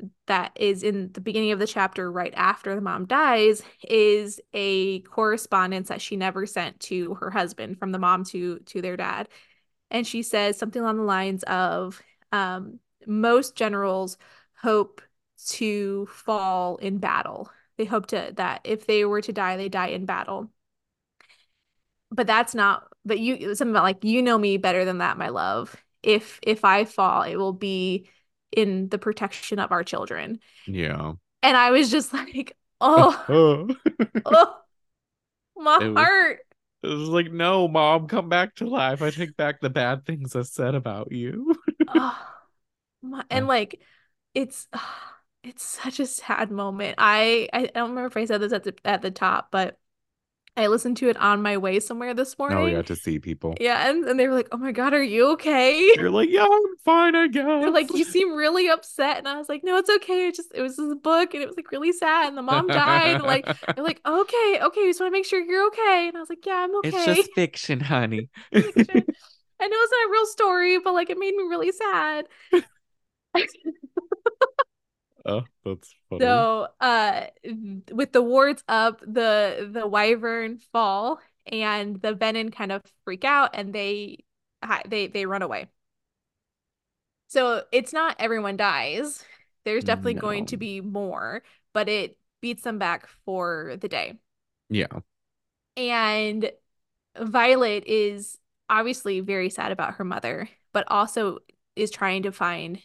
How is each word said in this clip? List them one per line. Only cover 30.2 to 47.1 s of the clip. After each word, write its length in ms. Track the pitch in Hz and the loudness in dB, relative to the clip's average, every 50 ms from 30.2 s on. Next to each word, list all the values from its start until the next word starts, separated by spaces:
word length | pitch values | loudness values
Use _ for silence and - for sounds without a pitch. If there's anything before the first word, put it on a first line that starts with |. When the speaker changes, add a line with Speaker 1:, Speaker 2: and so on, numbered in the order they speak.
| 73 - 226 220 - _ _ _ - | -8 -8 -10 -12 -14 _ _ _ -12
Speaker 2:
Yeah. 480 | - 95 90 82 76 78 78 78 78 80 87 _ _ _ _ - | -8 -4 -4 -2 -2 -4 -4 -6 -8 -10 -12 _ _ _ _ 4
Speaker 1:
And 140 | 262 262 | 4 6
I 140 | 254 247 247 | 6 6 6
was 200 | 247 269 302 226 | 6 4 4 4
just 220 | 220 311 226 - - | 2 -2 -2 -2 -6
like, 440 | 277 269 - - 254 269 - - _ _ _ _ _ | -8 -8 -8 -10 -10 -10 -10 -14 _ _ _ _ _
"Oh, 280 | - 269 311 330 330 - 294 - - - | 4 6 8 8 8 8 6 2 -2 2
Speaker 2:
<laughs> 0 | |
Uh-huh. 460 | 139 160 160 156 143 147 165 220 262 - _ 311 320 - 240 - - 226 - | 6 6 8 6 6 4 0 -4 -6 -2 _ -2 0 0 -2 -2 -2 -4 0
Speaker 1:
oh, 320 | - - 330 349 - - - _ _ _ _ _ _ _ _ _ _ _ _ _ _ _ _ _ _ _ | 6 8 8 8 8 4 -10 _ _ _ _ _ _ _ _ _ _ _ _ _ _ _ _ _ _ _
my 240 | 392 311 302 302 330 | -2 2 4 6 6
Speaker 2:
It 80 | - 110 | 4 4
was, 80 | 107 | 4
Speaker 1:
heart." 440 | - 311 349 392 392 359 320 - - - _ _ _ _ _ _ _ - | 4 6 6 6 6 4 4 2 -4 -12 _ _ _ _ _ _ _ -6
Speaker 2:
it 60 | - | -4
was 200 | 151 147 151 160 | -4 -4 -2 0
like, 220 | 165 175 170 165 | 2 2 0 0
"No, 380 | 165 170 170 175 190 190 180 165 | -2 0 2 4 4 4 4 4
mom, 400 | 156 160 151 151 160 165 160 156 | 4 4 6 6 6 4 2 0
come 200 | - 220 175 170 | -2 -2 0 2
back 260 | 165 175 180 220 - | 2 2 2 2 -2
to 100 | - 233 | -8 -6
life. 360 | 233 247 - 131 131 135 139 156 | -4 0 0 0 0 0 0 -2
I 80 | 151 | -2
take 260 | 143 151 175 156 147 | -2 -2 -8 -8 -4
back 240 | - 151 147 147 - | -2 -2 -2 -2 -2
the 100 | - 139 | -4 -2
bad 340 | 131 151 123 120 131 135 139 | 0 0 0 0 0 -2 -4
things 280 | - 165 151 135 127 - | -8 -8 -8 -8 -6 -6
I 60 | 127 123 | -6 -6
said 320 | - - - 131 123 139 | -6 -4 -4 -2 0 0
about 380 | 139 120 117 101 101 - - - | -2 -4 -4 -8 -8 -8 -8 -8
you." 440 | 123 120 120 - 220 262 311 330 - | -8 -6 -6 -6 -6 0 0 -2 0
<laughs> 60 | _ - - - 311 - | _ -6 0 0 0 2
Speaker 1:
Oh, 280 | - 320 - - - - - - - - _ _ _ _ _ _ _ _ _ _ _ _ - | 4 2 2 2 -4 -8 -14 -18 -20 -20 _ _ _ _ _ _ _ _ _ _ _ _ -16
my, 220 | 254 269 269 262 - | -14 -12 -12 -8 -4
and, 160 | 240 262 262 | -2 -2 0
Speaker 2:
Uh. 20 | 269 | 2
Speaker 1:
like, 320 | 262 233 214 208 - - _ _ _ _ _ _ _ _ _ _ _ | 2 0 0 -2 -8 -20 _ _ _ _ _ _ _ _ _ _ _
it's, 340 | 262 269 262 - - - _ - 226 - - - - - - - _ _ _ _ _ _ | -4 -4 -4 -6 -16 -16 _ -12 -12 -12 -12 -14 -14 -16 -20 -20 _ _ _ _ _ _
it's 180 | 247 254 - - | -20 -16 -14 -12
such 360 | - - - - 269 262 - | -12 -10 -8 -8 -10 -4 -4
a 60 | 285 | -6
sad 440 | 254 - - - - 226 - 220 208 | -6 -6 -10 -4 -4 -2 -2 -2 -4
moment. 460 | 208 196 202 196 190 196 202 - - - | -4 -6 -6 -6 -6 -6 -6 -6 0 4
I, 500 | - 208 | 4 6